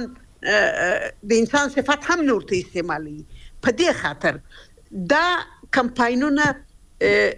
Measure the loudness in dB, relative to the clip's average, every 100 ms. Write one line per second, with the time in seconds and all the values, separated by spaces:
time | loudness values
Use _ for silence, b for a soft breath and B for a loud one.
0 | -4 -12 -20 -8 0 2 2 0 -2 -2
1 | -4 -6 0 2 4 2 0 -2 -2 -2
2 | 0 0 2 0 0 -4 -4 -6 -4 -6
3 | -8 -14 -18 b b b 0 2 2 0
4 | -4 -2 -2 -2 -8 B B B -14 -6
5 | 0 2 2 0 -4 -16 -6 -2 -2 0
6 | 0 0 0 2 2 0 -10 -20 -18 -2
7 | 2 4 2